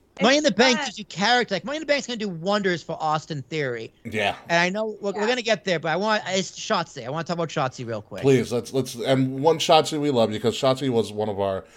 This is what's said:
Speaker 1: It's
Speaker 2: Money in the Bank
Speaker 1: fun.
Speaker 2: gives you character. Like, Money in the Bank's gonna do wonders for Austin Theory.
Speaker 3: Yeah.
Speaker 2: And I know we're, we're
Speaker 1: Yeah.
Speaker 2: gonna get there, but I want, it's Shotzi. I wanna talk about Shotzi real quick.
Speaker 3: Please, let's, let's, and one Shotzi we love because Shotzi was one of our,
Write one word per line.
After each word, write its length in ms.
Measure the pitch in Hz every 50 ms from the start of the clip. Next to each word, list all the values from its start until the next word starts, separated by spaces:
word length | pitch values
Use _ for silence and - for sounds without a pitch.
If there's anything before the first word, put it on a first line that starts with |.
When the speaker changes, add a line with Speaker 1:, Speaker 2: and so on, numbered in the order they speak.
| _ _ _
Speaker 1:
It's 60 | - 190
Speaker 2:
Money 140 | 233 269
in 80 | 302 302
the 60 | 285
Bank 260 | 196 - 247 262 247
Speaker 1:
fun. 100 | - 285
Speaker 2:
gives 120 | 240 190 -
you 60 | 208
character. 480 | - - 156 202 220 247 247 220 - 196
Like, 100 | 175 165
Money 120 | 233 285 320
in 20 | 330
the 40 |
Bank's 200 | 294 285 277 -
gonna 120 | - 240 214
do 100 | 220 208
wonders 540 | 175 160 160 190 202 208 196 190 175 160 -
for 140 | - 160 -
Austin 420 | 156 156 151 156 - - 165 143 123 -
Theory. 420 | 165 156 143 131 120 113 113 110 - _ _
Speaker 3:
Yeah. 320 | - 98 107 104 98 - - - -
Speaker 2:
And 80 | 170 170
I 80 | 170 180
know 280 | 190 214 220 220 208 196
we're, 120 | 202 202 196
we're 100 | 208 208
Speaker 1:
Yeah. 40 |
Speaker 2:
gonna 160 | 220 254 254 220
get 220 | 226 220 - -
there, 140 | 190 175 156
but 100 | 143 160
I 60 | 151
want, 260 | 180 202 220 214 208 - 175
it's 240 | 185 190 180 - -
Shotzi. 520 | - - - 220 185 165 - - 139 113
I 40 | 120
wanna 140 | 143 165 165
talk 100 | - 175
about 140 | 170 165 151
Shotzi 380 | - 160 139 131 - - 127
real 160 | 113 113 107 101
quick. 200 | - 104 95 -
Speaker 3:
Please, 300 | 139 135 123 107 - 117
let's, 200 | 120 117 - -
let's, 220 | 135 131 131 -
and 460 | 120 104 127 135 131 131 131 131 135 139
one 160 | 165 165 156
Shotzi 400 | - - 170 156 151 - 160 151
we 100 | 143 147
love 200 | 135 120 113 104
because 240 | 107 104 - 117 101
Shotzi 320 | - - 131 131 131 143 135
was 220 | 120 117 104 98 104
one 160 | 104 107 107
of 100 | 101 95
our, 240 | 101 98 95 95 - - -